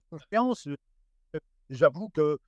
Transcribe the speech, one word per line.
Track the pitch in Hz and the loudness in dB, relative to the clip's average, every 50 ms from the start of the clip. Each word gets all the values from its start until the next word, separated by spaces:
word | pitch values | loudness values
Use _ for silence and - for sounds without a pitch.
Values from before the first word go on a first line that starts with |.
| - _ | -6 _
confiance. | 170 151 - _ 202 226 247 254 233 - - | -20 -20 -12 _ -2 0 0 0 -2 -4 -6
Euh, | 143 143 - _ _ _ _ _ _ _ _ _ _ - 156 - _ _ _ _ - | -10 -12 -12 _ _ _ _ _ _ _ _ _ _ -12 -12 -12 _ _ _ _ -14
j'avoue | 135 120 170 147 - 175 220 190 | 2 4 4 4 4 0 -6 -6
que, | - 156 151 151 147 - - | -2 0 0 0 0 -4 -8